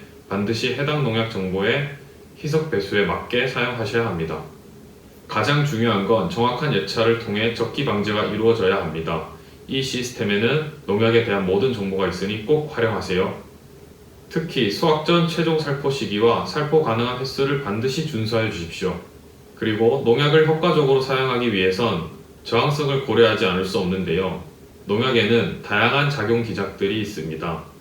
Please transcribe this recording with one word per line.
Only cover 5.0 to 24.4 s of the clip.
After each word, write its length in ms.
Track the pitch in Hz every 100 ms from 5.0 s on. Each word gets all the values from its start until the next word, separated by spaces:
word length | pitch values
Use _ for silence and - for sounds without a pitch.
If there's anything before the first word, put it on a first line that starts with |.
| - - -
가장 380 | 107 113 147 143
중요한 400 | 113 117 101 95
건 240 | 95 87
정확한 420 | 117 120 123 147
예찰을 460 | 120 - 117 113 113
통해 340 | 104 104 117
적기 320 | 113 113 -
방제가 400 | 101 104 98 104 95
이루어져야 500 | 107 113 113 95 98
합니다. 500 | 80 80 80 80 - - - - -
이 140 | 135
시스템에는 880 | 131 127 120 - 104 101 120 151 - - -
농약에 380 | 104 113 117
대한 200 | 107 98
모든 300 | 92 98 101
정보가 340 | 107 98 95 92
있으니 380 | 90 98 110 147
꼭 280 | 151 -
활용하세요. 800 | - 110 98 92 90 101 - - - - - - - - - -
특히 380 | - - 135 104
수확 340 | 101 165 151
전 240 | - 170 165
최종 300 | - 160 156
살포 320 | 143 139 139
시기와 560 | 135 101 104 117 113 -
살포 360 | 151 147 156
가능한 360 | 117 113 123 123
횟수를 440 | 135 - 139 139
반드시 440 | 98 110 131 - 147
준수하여 440 | 113 110 113 110
주십시오. 480 | 87 82 - 92 85 - - - - - -
그리고 440 | 110 107 113 139 113
농약을 400 | 127 147 - 156
효과적으로 560 | 160 175 151 135 135
사용하기 500 | 135 131 131 120 120
위해선 560 | 98 95 92 117 87 - - - -
저항성을 600 | - 117 143 151 139 135
고려하지 400 | - 117 110 101
않을 220 | 98 90 92
수 120 | 107
없는데요. 640 | 90 92 85 87 92 90